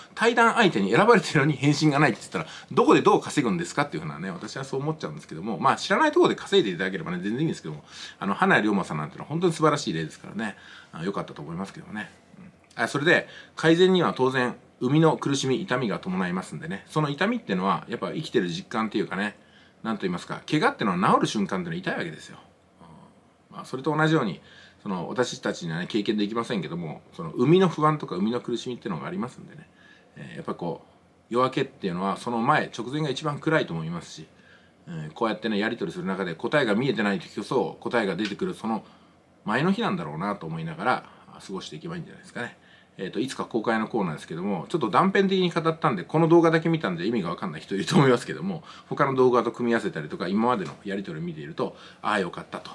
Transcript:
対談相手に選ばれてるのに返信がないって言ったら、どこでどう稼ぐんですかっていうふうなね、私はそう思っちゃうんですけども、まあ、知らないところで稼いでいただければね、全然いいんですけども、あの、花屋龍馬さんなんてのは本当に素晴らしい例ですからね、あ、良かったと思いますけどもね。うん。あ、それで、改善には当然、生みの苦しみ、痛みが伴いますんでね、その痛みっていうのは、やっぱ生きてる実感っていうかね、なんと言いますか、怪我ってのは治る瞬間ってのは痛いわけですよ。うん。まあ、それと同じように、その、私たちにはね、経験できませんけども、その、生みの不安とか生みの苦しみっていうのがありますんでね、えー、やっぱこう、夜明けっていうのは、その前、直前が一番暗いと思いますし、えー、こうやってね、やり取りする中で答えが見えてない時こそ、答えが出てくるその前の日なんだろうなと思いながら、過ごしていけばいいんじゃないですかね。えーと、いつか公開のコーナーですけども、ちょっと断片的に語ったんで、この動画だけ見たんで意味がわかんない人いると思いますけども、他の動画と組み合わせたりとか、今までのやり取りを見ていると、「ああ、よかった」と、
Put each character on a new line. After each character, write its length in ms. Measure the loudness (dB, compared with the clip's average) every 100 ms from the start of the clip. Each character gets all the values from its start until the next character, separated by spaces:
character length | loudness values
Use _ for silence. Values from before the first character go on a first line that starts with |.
| -14
対 220 | 0 2 4
談 180 | 4 6
相 160 | 4
手 100 | 2
に 100 | 2
選 160 | 4 6
ば 80 | 6
れ 60 |
て 120 | 4
る 60 | 2
の 60 | 2
に 80 |
返 200 | 2 2
信 160 | 4 4
が 80 | 4
な 100 | 4
い 40 |
っ 20 |
て 60 | 2
言 100 | -6
っ 20 |
た 80 | -8
ら、 60 | -8 -12 -2
ど 140 | 4 8
こ 80 |
で 80 | 8
ど 160 | 8 4
う 40 |
稼 200 | 2 0
ぐ 60 | 2
ん 80 | 0
で 80 | -2
す 80 |
か 100 | -2
っ 60 | -2
て 60 | -4
い 60 |
う 20 |
ふ 20 | -8
う 40 |
な 100 | -8
ね、 100 | -8
私 280 | -8 -10 -10
は 80 | -6
そ 120 | -6
う 40 |
思 100 | -4
っ 60 | -6
ち 80 | -8
ゃ 20 |
う 60 |
ん 20 | -10
で 60 |
す 60 | -12
け 60 |
ど 80 | -10
も、 160 | -6 0
ま 140 | 2
あ、 40 | 2
知 120 | 2
ら 80 | 2
な 80 | 4
い 60 |
と 80 | 4
こ 80 | 4
ろ 20 |
で 60 | 2
稼 260 | 2 2
い 20 |
で 60 | 2
い 80 | 0
た 60 |
だ 80 | -4
け 60 | -4
れ 40 |
ば 80 | -6
ね、 80 | -6
全 80 | -4
然 80 | -2
い 20 |
い 20 | -2
ん 20 |
で 80 | -2
す 80 |
け 60 | -8
ど 40 |
も、 100 | -12 -14 -16 -16 -6
あ 80 | -4
の、 80 | 2
花 220 | 4 4
屋 40 |
龍 80 | 4
馬 140 | 2
さ 100 | 0
ん 40 | -4
な 80 | -6
ん 40 |
て 60 | -10
の 80 |
は 40 | -8
本 120 | 0
当 80 | 0
に 60 |
素 100 | 2
晴 80 | 2
ら 60 | 2
し 100 | -2
い 40 |
例 100 | -4
で 80 | -6
す 80 | -10
か 80 | -12
ら 80 | -8
ね、 200 | -8 -8 -18 -20 -18
あ、 120 | -10
良 80 | -6
か 100 | -6
っ 40 | -8
た 80 |
と 80 | -10
思 100 | -10
い 20 | -8
ま 100 | -8
す 80 |
け 60 | -12
ど 80 | -12
も 60 |
ね。 180 | -12 -12 -16 _ -20
う 420 | -20 -20 _ -4
ん。 40 |
あ、 40 | -2
そ 120 | 0
れ 60 | 4
で、 220 | 4 2 -10 -18 0
改 220 | 4 6
善 140 | 6
に 120 | 6
は 100 | 4 2
当 140 | 0
然、 260 | 2 -2 -4 -14 -4
生 80 | 2
み 100 | 6
の 160 | 6 4
苦 200 | 0 -2
し 120 | 0
み、 140 | 0
痛 160 | 0 -2
み 120 | -2
が 100 | -4
伴 280 | -4 -4 -2
い 60 |
ま 80 | -4
す 140 | -6 -10
ん 40 |
で 80 | -8
ね、 180 | -10 -4
そ 120 | -2
の 80 | 0
痛 180 | 0 0
み 100 | -2
っ 20 |
て 140 | -2
い 20 | 0
う 40 |
の 60 | 2
は、 200 | 0 -2
や 100 | -6
っ 20 |
ぱ 120 | -4
生 100 | -6
き 60 | -2
て 80 | 0
る 100 | 0
実 180 | -4 -6
感 200 | -4 -2
っ 20 |
て 80 | -2
い 40 |
う 60 | -2
か 80 | -2
ね、 220 | -4 -6 _ -20 -20 _
な 100 | -6
ん 40 | -4
と 40 |
言 80 | -2
い 20 |
ま 60 | -4
す 80 | -6
か、 160 | -10 -2
怪 100 | 0
我 100 | 2
っ 60 | 0
て 100 | -2
の 140 | 2
は 140 | 4
治 80 | 4
る 60 | 2
瞬 180 | -2 -2
間 160 | -4
っ 20 |
て 60 | -6
の 40 |
は 40 | -6
痛 140 | -6
い 60 | -6
わ 60 |
け 60 | -6
で 100 | -10
す 100 | -16
よ。 100 | -20 -20 _ _ _ -20 -20 -20 _ _ _ _
う 40 |
ん。 20 | -16
ま 40 |
あ、 40 | -10
そ 120 | -6
れ 60 |
と 120 | -2 2
同 120 | 4
じ 60 |
よ 80 | 2
う 40 | 2
に、 160 | -4 -12 -20 -20 _
そ 80 | -6
の、 180 | -6 -2
私 300 | 0 -2 -2
た 160 | -6
ち 140 | -4 -6
に 40 |
は 60 | -6
ね、 80 | -2
経 160 | -2
験 160 | 0 0
で 100 | 0
き 60 |
ま 100 | -2
せ 120 | -2 -4
ん 80 |
け 40 | -4
ど 100 | -6
も、 260 | -8 -10 -14 -12
そ 80 |
の、 60 | -6
生 160 | 0 4
み 140 | 6
の 100 | 4
不 160 | 2 0
安 140 | 0
と 80 | -4
か 80 | -4
生 80 |
み 80 | -2
の 100 | -2
苦 160 | -4 -6
し 100 | -6
み 80 | -8
っ 20 |
て 80 | -6
い 40 |
う 40 | -6
の 40 |
が 60 | -6
あ 60 |
り 80 | -6
ま 100 | -6
す 80 | -10
ん 80 | -20
で 100 | -20
ね、 140 | -20 _ -20 -20 _ -18
え 160 | -16
ー、 20 | -12
や 40 |
っ 40 | -10
ぱ 100 | -6
こ 280 | -6 -8
う、 100 | -12 _ _ _ -2
夜 160 | 2 2
明 60 |
け 100 | 2
っ 40 | -4
て 200 | -4 -4
い 60 |
う 20 |
の 80 | -2
は、 160 | -2 -2
そ 140 | -4
の 80 | 0
前、 320 | 2 2 0 -6
直 120 | -6
前 140 | -4
が 80 | -4
一 120 | -4
番 140 | -4 -4
暗 240 | 0 0
い 60 | 0
と 80 | -6
思 100 | -6
い 60 |
ま 100 | -8
す 100 | -10
し、 160 | -16 -20 _ -20 -20 _ _ -14
え 220 | -10 -10
ー、 20 |
こ 120 | -2 -2
う 20 |
や 80 | -2
っ 40 |
て 80 | -2
ね、 120 | -2
や 100 | -2
り 80 | -2
取 140 | -6
り 20 |
す 60 | -6
る 80 | -6
中 180 | -4 -6
で 80 |
答 260 | -6 -2 0
え 60 | 2
が 80 |
見 160 | 2 2
え 60 | 0
て 80 |
な 100 | 0
い 60 | -2
時 160 | -4 -10
こ 80 |
そ、 340 | -2 0 -2 -4
答 220 | -2 0
え 40 | 0
が 80 | -2
出 120 | -4
て 60 |
く 100 | -4 -6
る 80 | -4
そ 120 | -4
の 160 | -4 -6 -20 _ _ _ _ -4
前 160 | 0
の 100 | 2
日 120 | 0
な 80 | -2
ん 40 | -4
だ 80 |
ろ 120 | -6 -6
う 20 |
な 180 | -6 -6
と 120 | -8
思 120 | -8
い 60 | -8
な 80 |
が 100 | -4
ら、 200 | -2 -2 -4 -20 -20 -18 -12
過 80 |
ご 80 | -10
し 80 | -10
て 60 | -12
い 40 |
け 80 | -10
ば 100 | -10
い 20 |
い 20 |
ん 40 | -10
じ 40 |
ゃ 40 |
な 60 | -16
い 40 |
で 40 | -14
す 60 |
か 80 | -10
ね。 160 | -10 -12 _ -20 _ -10
え 100 | -6
ー 40 |
と、 80 | -4
い 80 | -4
つ 80 | -6
か 100 | -4
公 180 | -2
開 160 | 0 0
の 80 | 0
コ 140 | -2
ー 20 |
ナ 80 | -2
ー 20 | -4
で 40 |
す 80 | -8
け 80 | -6
ど 80 |
も、 220 | -4 -4 -2
ち 80 | -2
ょ 20 |
っ 40 |
と 80 | 2
断 220 | 2 4
片 160 | 4 4
的 120 | 4
に 100 | 2
語 180 | 2 0
っ 120 | 0
た 100 | 0
ん 60 | 0
で、 80 |
こ 160 | 0 4
の 80 | 8
動 140 | 8
画 100 | 8
だ 80 | 4
け 80 | 2
見 120 | 0
た 100 | -2
ん 80 | -2
で 100 | -2
意 40 |
味 100 | 0
が 80 | -2
わ 60 | -4
か 120 | -6
ん 40 |
な 60 | -8
い 40 |
人 120 | -6
い 60 | -4
る 60 | 4
と 100 | 6
思 100 | 8
い 40 |
ま 60 | 6
す 100 | 2
け 60 |
ど 100 | -6
も、 200 | -6 -6 -10 -18 -6
他 160 | 0 2
の 100 | 6
動 160 | 6
画 120 | 6
と 80 | 2
組 160 | 0 0
み 60 |
合 40 | 0
わ 40 |
せ 100 | 0
た 100 | -4
り 80 | -8
と 80 | -6
か、 100 | -2
今 200 | 2 2
ま 100 | 2
で 80 | -2
の 100 | -10
や 120 | -8 -6
り 80 |
取 120 | -6 -8
り 60 |
を 20 | -8
見 80 |
て 80 | -8
い 40 | -10
る 80 |
と、 240 | -6 -6 -8 -20 -8
「あ 80 | -2
あ、 80 | -2
よ 100 | -2
か 120 | -6
っ 40 | -12
た」 140 | -12
と、 100 | -12